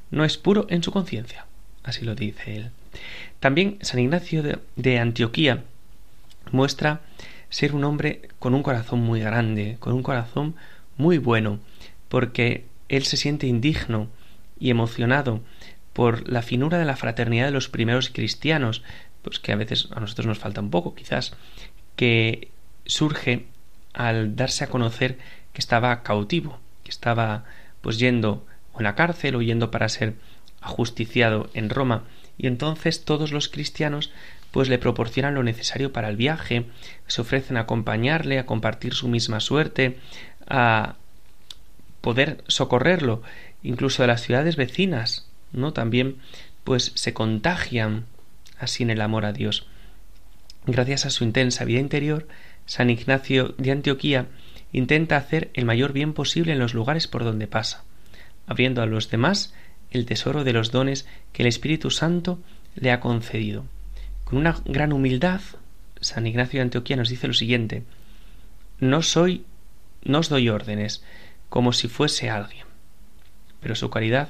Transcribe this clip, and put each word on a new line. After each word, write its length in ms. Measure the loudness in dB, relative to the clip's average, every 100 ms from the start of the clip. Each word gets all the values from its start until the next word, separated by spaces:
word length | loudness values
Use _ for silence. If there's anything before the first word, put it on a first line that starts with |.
| -4
no 140 | 2
es 140 | 2 4
puro 280 | 4 4 4
en 120 | 0
su 80 | 2
conciencia. 560 | 0 -2 -4 -8 -12 -12 -12 -12 -10
Así 200 | -8 -6
lo 100 | -4
dice 420 | -4 -4 -6 -8 -8
él. 140 | -10 -12 -12 -12 -12 -12 -12 2
También 400 | 4 6 2 0
San 180 | -2 2
Ignacio 420 | 4 2 0 -2
de, 160 | 0 -4 -6
de 240 | 0 2 4
Antioquía 640 | 4 2 2 4 4 4 -2 -14 -14 -14 -14 -14 -14 -12 0
muestra 520 | 2 4 2 0 0 -6 -12 -12 -12 -8
ser 280 | 0 0 2
un 80 |
hombre 380 | 2 2 0 -4 -10 -2
con 140 | 2
un 100 | 4
corazón 360 | 4 0 0 2
muy 200 | 2 2
grande, 560 | 2 2 2 0 -2 -4
con 140 | -2
un 100 | 0
corazón 540 | 0 -2 -2 -2 -4 -4 -12 -14 -8 2
muy 220 | 4 6
bueno, 420 | 6 4 4 -2 -8 -12 -12 -12 0
porque 580 | 2 2 2 2 0 -6 -10 -2
él 160 | 0
se 120 | 2 0
siente 300 | 0 0 2
indigno 640 | 2 2 2 0 -2 -2 -8 -12 -12 -12 -2
y 120 | 2
emocionado 720 | 4 2 2 4 4 4 0 -4 -12 -12 -12 -6
por 360 | 4 4 4 0
la 140 | 0
finura 360 | 2 2 4 4
de 60 |
la 120 | 2 0
fraternidad 500 | -2 0 2 2 2
de 60 |
los 160 | 0 0
primeros 420 | 0 2 2 0
cristianos, 720 | -2 -2 0 2 2 2 -2 -8 -12 -14 -12
pues 160 | -8 -6
que 140 | -2
a 40 | 0
veces 320 | 0 -2 -2
a 80 | -4
nosotros 260 | -6 -2 -2
nos 120 | -2
falta 220 | -4 -4
un 100 | 0
poco, 260 | 0 -2 -6
quizás, 400 | -4 -4 -4 -8 -12 -12 -12 -12 -8
que 540 | 2 4 6 4 0 -6 -12 -12 -10
surge 640 | -4 0 2 2 0 0 -2 -12 -14 -14 -10
al 420 | -2 0 2 0
darse 300 | 0 -2 -2
a 40 | -2
conocer 500 | 0 0 2 -2 -2 -10 -12 -10
que 80 | -6
estaba 420 | 2 4 4 2
cautivo, 560 | 0 0 2 0 -2 -6 -12 -12
que 60 | -10
estaba, 540 | -4 0 2 2 0 -6 -12 -12 -8
pues, 180 | -2 2
yendo 480 | 4 4 2 0 -6 -12 -10
a 80 | -2
la 120 | 0
cárcel 420 | 4 2 2 0 2
o 60 |
yendo 280 | 2 2 2
para 180 | 0 0
ser 260 | 0 -2 -2 -10 -14 -14 -12
ajusticiado 880 | -6 -2 -2 -2 0 4 4 4 0
en 160 | -4 -2
Roma. 340 | 2 2 2 -2 -14 -14 -4
Y 80 | -2
entonces 580 | 0 -2 0 0 0
todos 280 | 0 0 2
los 160 | -2 -2
cristianos, 640 | -4 -4 0 0 0 -4 -8 -12 -12 -2
pues, 160 | 2 4
le 100 | 4
proporcionan 560 | 4 2 0 2 2
lo 80 | 2
necesario 500 | 2 0 -2 -2 -2
para 160 | -2 -2
el 80 | 2
viaje, 500 | 2 2 0 0 -2 -8 -12 -10 -6
se 140 | -4
ofrecen 360 | 0 0 0 0
a 40 |
acompañarle, 760 | 2 0 2 2 2 2 2 0
a 80 | 0
compartir 480 | 0 0 -2 -4
su 140 | -2 0
misma 320 | 0 0 -2
suerte, 580 | 2 2 2 2 0 0 -10 -12 -12 -10 0
a 460 | 4 6 6 2 -4 -12 -12 -12 -12 -12 -12 -12 -12 -12 -4
poder 420 | 2 4 4 2 -2
socorrerlo, 760 | 0 4 4 6 4 4 0 -4 -12 -12 -8
incluso 400 | -4 0 2 4
de 60 | 6
las 140 | 4
ciudades 340 | 4 2 4 2
vecinas, 720 | 0 2 2 2 -2 -4 -6 -12 -8
¿no? 200 | -2 -2
También, 440 | 0 4 4 4 0 -10 -12 -12 -6
pues, 280 | 2 2 2
se 180 | -2 -2
contagian 920 | 0 2 2 2 0 0 0 0 0 -6 -12 -14 -14 -14 -8
así 240 | -4 0
en 60 | 0
el 100 | 2
amor 240 | 2 2
a 80 | 0
Dios. 340 | 0 0 -2 -4 -12 -14 -14 -14 -14 -14 -14 -14 -6 0
Gracias 400 | 2 2 2 0
a 40 |
su 140 | 0
intensa 400 | 2 4 2 2
vida 160 | 2 2
interior, 480 | 2 0 2 0 -4 -12 -14 -12 -6
San 220 | 2 4
Ignacio 640 | 4 4 2 4 2 2 0
de 140 | 0
Antioquía 540 | 2 2 2 4 2 0 -8 -12 -12 -4
intenta 440 | 0 4 4 4 2
hacer 340 | 2 0 0
el 100 | 0
mayor 280 | 2 4 2
bien 200 | 2 0
posible 400 | 0 0 2 2
en 80 | 2
los 140 | 2
lugares 340 | 0 0 0 0
por 160 | -2
donde 240 | 0 0 0
pasa, 340 | -2 -2 -6 -12 -14 -12 -12 -14 -10 -4
abriendo 360 | 2 2 4
a 40 | 2
los 240 | 0 0
demás 420 | 2 4 2 -2 -8 -12 -12 -4
el 160 | -2 0
tesoro 380 | -2 0 0
de 80 | 2
los 180 | 2 4
dones 380 | 2 2 0 -6 -12 -8
que 100 | 2
el 60 | 2
Espíritu 420 | 2 0 0 0
Santo 480 | 2 2 2 0 -4 -6 -12 -12 0
le 160 | 2
ha 80 | 4
concedido. 640 | 4 0 0 -2 -2 -4 -8 -10 -10 -10 -8 -8
Con 160 | -2 2
una 220 | 2 2
gran 280 | 0 2 2
humildad, 480 | 4 2 4 2 0 -4 -12 -12 -14 -14 -8
San 280 | -6 -2 0
Ignacio 300 | 2 0 0
de 40 |
Antioquía 340 | 0 0 0 0
nos 120 | 0
dice 180 | 0 0
lo 80 |
siguiente: 480 | 2 4 2 2 -4 -8 -12 -12 -12 -12 -12 -12 -12 -10 0
"No 240 | 2 4
soy, 420 | 4 4 4 2 -6 -12 -14 -14 -14 -6
no 160 | 2 2
os 80 | 4
doy 200 | 4 4
órdenes 540 | 2 0 -2 -2 -4 -10 -12 -12 -12 -2
como 240 | 2 4
si 160 | 4 0
fuese 420 | 0 0 0 -2
alguien". 360 | -4 -6 -10 -12 -12 -14 -14 -14 -14 -14 -14 -14 -8
Pero 140 | -6
su 160 | -4 -2
caridad 380 | 0 2 2